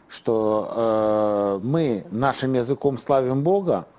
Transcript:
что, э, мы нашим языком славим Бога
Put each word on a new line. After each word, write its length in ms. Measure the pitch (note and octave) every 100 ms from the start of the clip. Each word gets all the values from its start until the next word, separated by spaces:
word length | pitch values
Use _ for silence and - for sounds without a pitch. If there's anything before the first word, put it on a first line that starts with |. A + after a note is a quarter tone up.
| -
что, 600 | - - A2 G#2+ G#2+ - A#2
э, 840 | A2+ A2 G#2+ G#2+ G#2+ G#2 G2+ G2 A#2
мы 380 | D#3+ D3+ G2+ D#2+
нашим 440 | G#2+ C3+ - C3
языком 440 | B2+ A#2+ C3 C#3+ B2
славим 440 | - C3+ B2+ C3+
Бога 440 | D#3 G3+ F3 G2 -